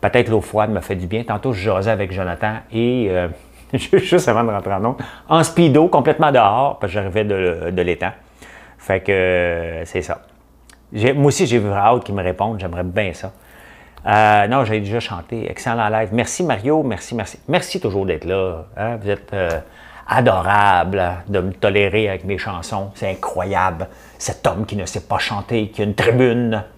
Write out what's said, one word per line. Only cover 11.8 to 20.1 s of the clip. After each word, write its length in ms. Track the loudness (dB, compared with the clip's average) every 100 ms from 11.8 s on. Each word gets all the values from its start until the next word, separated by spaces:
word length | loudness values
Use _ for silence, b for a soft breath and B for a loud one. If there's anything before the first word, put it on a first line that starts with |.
| 2 2
qu'ils 100 | 0
me 80 | -4
répondent. 380 | -4 -2 -4 -4
J'aimerais 240 | -6 -6
bien 280 | -4 -2 -4
ça. 200 | -6 -14 -16 B B B B B B 2
Euh, 400 | 4 6 6 4
non, 180 | 2
j'ai 140 | 2 -2
déjà 220 | -2 -6
chanté. 500 | -6 -10 -8 -8 -8
Excellent 380 | -8 -4 0 0
live. 220 | 0 0
Merci, 320 | -2 -2 -2
Mario. 400 | -2 -2 0 0
Merci, 320 | 0 -4 -6 -8
merci. 240 | -8 -12 -4
Merci 320 | -2 -2 -4
toujours 260 | -2 -2 -2
d'être 180 | -2
là. 420 | -2 -2 -2 -6 -12 -8
Hein ? 220 | -6 -4
Vous 80 | -4
êtes, 240 | -6 -4
euh, 160 | -4 -2 -2 -8 B B B
adorable, 880 | -2